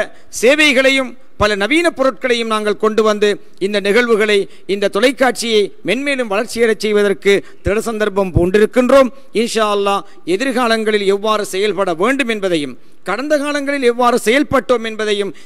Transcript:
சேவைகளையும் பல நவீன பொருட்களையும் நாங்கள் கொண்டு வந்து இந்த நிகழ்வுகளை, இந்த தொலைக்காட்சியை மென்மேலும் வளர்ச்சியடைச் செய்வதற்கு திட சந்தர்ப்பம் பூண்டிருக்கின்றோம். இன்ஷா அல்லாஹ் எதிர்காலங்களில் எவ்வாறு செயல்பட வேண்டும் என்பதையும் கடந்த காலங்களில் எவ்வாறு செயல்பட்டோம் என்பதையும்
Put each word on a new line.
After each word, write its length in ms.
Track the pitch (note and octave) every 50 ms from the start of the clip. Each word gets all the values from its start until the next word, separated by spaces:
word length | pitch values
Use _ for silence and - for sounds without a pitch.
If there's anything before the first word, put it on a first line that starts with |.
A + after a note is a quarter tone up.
| G#3+ - - - - - - -
சேவைகளையும் 720 | - A#3 D4 D4+ D#4 D4+ C4+ C4+ C4 C4+ C4+ C4+ C4 A#3+ A#3 - - - - -
பல 140 | G3+ G#3 G#3
நவீன 360 | G3 G3+ G#3 C#4+ D#4+ F4 E4+
பொருட்களையும் 560 | - - C4+ C4 A3+ - - B3+ A#3+ A#3 A#3 A3+
நாங்கள் 300 | A3 G#3+ G#3+ G#3 G3+ -
கொண்டு 260 | - G#3+ G#3+ G#3+ A3
வந்து 380 | A3 G#3 G#3 G#3 G#3 G3+ - - - - -
இந்த 220 | F3 G3 G#3 G#3
நிகழ்வுகளை, 720 | F#3+ G3+ F#3+ A#3 B3 A#3 A#3 G3 G#3+ G#3 G#3 G3+ F#3+ - - - -
இந்த 220 | - F#3+ G3+ G3+ G3
தொலைக்காட்சியை 840 | G3 G3 A3 C4+ C#4 - B3+ B3 A#3+ - - A#3 A3 G#3+ G3+ - - - -
மென்மேலும் 420 | D#3+ G3 B3+ C#4 C#4+ C#4 B3+ B3 A3
வளர்ச்சியடைச் 520 | F#3+ G3+ A#3 G#3+ - A3+ A#3 A3 A3 -
செய்வதற்கு 640 | - A3 G#3 G#3 G#3 G3+ G3 F#3+ - G3 G3+ F#3 - - - -
திட 200 | - F3+ G3 A3
சந்தர்ப்பம் 520 | G#3 A3 A3+ G#3+ G#3+ G#3 F#3+ G3 G3 F#3 -
பூண்டிருக்கின்றோம். 720 | - E3+ F3+ F#3+ G#3 G#3+ G#3+ - B3 B3 B3 C4+ C#4 C4+ A#3+ - - - - -
இன்ஷா 320 | G3+ A#3 A3+ - A3+ A3 G#3 G#3
அல்லாஹ் 280 | G3+ G3+ G3+ G3 G3 - - - - -
எதிர்காலங்களில் 800 | - F3 G3 B3+ C#4 A#3 A#3+ B3+ A3+ A3+ A3 A3 G#3 G#3+ G#3 G3+
எவ்வாறு 400 | F#3+ G3 G3+ G3+ A3 G#3+ G#3+ G3+
செயல்பட 480 | G3+ - F#3 G3+ G#3+ F#3 F3+ G3 F#3 E3+
வேண்டும் 340 | D#3 F#3 A#3 C4+ C4+ C#4 A#3
என்பதையும் 500 | A3+ G#3+ F#3+ F#3+ F3 D#3+ D3 C3 A#2+ - - - - - -
கடந்த 340 | F#3+ F#3 G#3+ C4+ D4+ D#4 D4
காலங்களில் 460 | C#4 D4 C#4+ D4 C#4 C4+ C#4+ C#4 C4
எவ்வாறு 360 | A#3+ A#3+ A#3+ B3 A#3+ B3 A#3+
செயல்பட்டோம் 640 | - A3 A#3+ C#4 D4 - C#4 C4+ - - B3+ A#3 A3
என்பதையும் 500 | A3+ A3 G#3+ A3 G#3+ G#3+ G3+ G3+ G3 G3 - -